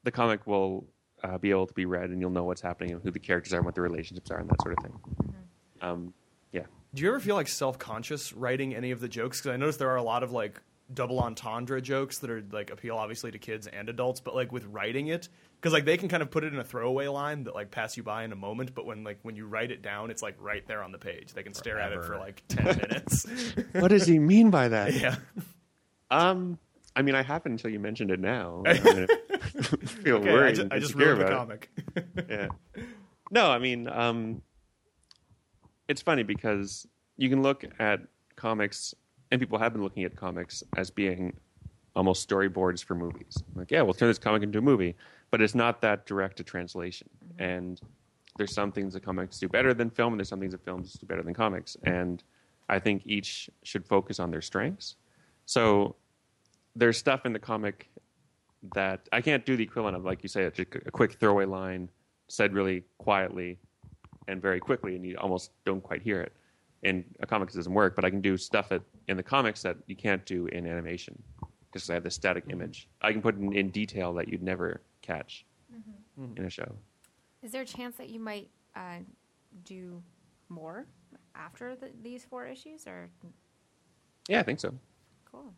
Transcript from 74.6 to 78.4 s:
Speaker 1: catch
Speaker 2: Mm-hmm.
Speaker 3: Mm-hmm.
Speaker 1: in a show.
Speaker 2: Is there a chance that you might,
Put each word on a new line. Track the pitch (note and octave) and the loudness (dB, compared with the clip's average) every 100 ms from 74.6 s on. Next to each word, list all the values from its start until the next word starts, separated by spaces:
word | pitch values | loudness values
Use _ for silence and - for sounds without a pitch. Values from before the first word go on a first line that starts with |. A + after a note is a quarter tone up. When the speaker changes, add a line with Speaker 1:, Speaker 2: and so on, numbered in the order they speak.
| F2 F2 _ _ | -4 -6 _ _
Speaker 1:
catch | - D#2+ - - _ _ _ | -10 -10 -10 -18 _ _ _
Speaker 2:
Mm-hmm. | A#3 G#3+ G3+ G#3 - | -20 -20 -20 _ -16
Speaker 3:
Mm-hmm. | C3 F#2+ | -14 -8
Speaker 1:
in | F#2 | -10
a | |
show. | - - G#2 _ _ _ _ _ _ | -8 -12 -14 _ _ _ _ _ _
Speaker 2:
Is | A3+ | -12
there | B3+ | -12
a | C4 | -10
chance | - B3 A#3+ | -12 -12 -14
that | G#3+ | -16
you | A3+ | -12
might, | A3 G#3 | -10 -12